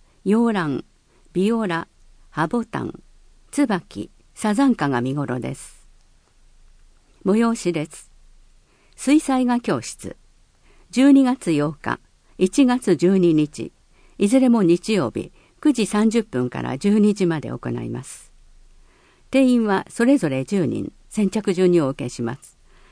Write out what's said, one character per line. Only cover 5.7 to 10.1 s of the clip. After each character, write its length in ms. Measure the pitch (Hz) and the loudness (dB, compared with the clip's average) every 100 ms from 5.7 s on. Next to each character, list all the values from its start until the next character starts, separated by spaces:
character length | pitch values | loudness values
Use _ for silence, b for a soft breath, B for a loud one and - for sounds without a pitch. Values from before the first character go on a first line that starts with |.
| - - _ _ _ _ _ _ _ - _ - _ _ _ | -20 -20 _ _ _ _ _ _ _ -20 _ -20 _ _ _
催 300 | 190 214 233 | 0 2 2
し 180 | 233 180 | 0 -4
で 100 | 165 | -4
す。 260 | 156 - - - - - - _ _ _ _ | -8 -12 -20 -20 -20 -20 -20 _ _ _ _
水 260 | - - 302 | -8 2 2
彩 240 | - 262 | 2 -2
画 160 | 247 240 | 0 -2
教 220 | 233 139 | -2 -4
室。 340 | - - - | -6 -14 -16